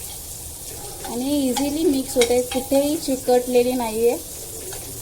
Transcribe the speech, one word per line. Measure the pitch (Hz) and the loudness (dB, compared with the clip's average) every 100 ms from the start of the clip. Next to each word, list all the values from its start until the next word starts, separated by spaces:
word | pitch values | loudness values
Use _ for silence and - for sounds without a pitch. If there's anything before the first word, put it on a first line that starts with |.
| - - - - - - - - - - | -12 -12 -12 -12 -12 -12 -12 -12 -12 -10
आणि | - 233 262 294 | -8 -4 0 2
इझिली | 262 247 285 294 | 2 2 0 2
मिक्स | 330 269 262 262 | 2 2 0 2
होते, | 233 247 | 4 4
कुठेही | 247 262 254 277 285 320 | 2 -2 2 4 4 0
चिकटलेली | - 254 - 247 247 247 247 | -2 -2 4 4 6 4 4
नाहीये. | 254 226 220 233 320 - - - 440 370 - - - | 2 -2 2 2 2 -6 -12 -12 -10 -10 -10 -10 -10